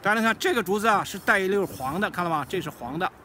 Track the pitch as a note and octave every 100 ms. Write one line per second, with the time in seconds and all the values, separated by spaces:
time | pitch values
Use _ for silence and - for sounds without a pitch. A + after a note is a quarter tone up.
0 | G3 A3 A3+ A3 F#4+ B3+ F3+ G#3 A3 G3+
1 | D#3 G3 - G#3 F#3+ G3+ F#3 - C3 D#3+
2 | G3+ E3+ F3 D#3+ C3+ F#3+ D3+ - A#2+ D3+
3 | F3+ -